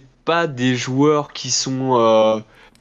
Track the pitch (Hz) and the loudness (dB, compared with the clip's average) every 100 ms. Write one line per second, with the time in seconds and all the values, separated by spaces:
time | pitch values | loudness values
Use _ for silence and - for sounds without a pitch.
0 | - _ - 165 165 123 127 123 131 131 | -10 _ -4 -2 -2 -2 -2 -2 -4 0
1 | 147 147 143 - 131 - 135 131 131 123 | 2 2 -4 -10 -6 -6 -4 -4 0 2
2 | 113 110 110 110 - _ - _ | 4 4 4 0 -6 _ -20 _